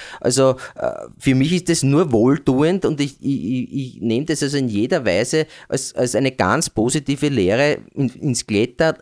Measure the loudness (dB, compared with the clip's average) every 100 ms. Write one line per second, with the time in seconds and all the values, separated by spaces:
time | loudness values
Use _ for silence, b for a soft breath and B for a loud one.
0 | B B 0 2 2 2 B -6 -6 -6
1 | -12 -4 0 2 2 0 0 0 2 2
2 | 4 4 4 4 2 2 2 2 0 -2
3 | -4 -4 -4 -4 -2 -4 -4 -6 -8 -6
4 | -2 -2 -2 -2 -2 -2 -2 0 0 0
5 | 0 0 0 -2 -2 B B -6 -6 -2
6 | -2 0 0 0 0 0 -2 -2 -2 -2
7 | -4 -2 0 0 2 2 2 0 -6 -4
8 | -4 -2 -4 -4 -2 0 0 0 0 0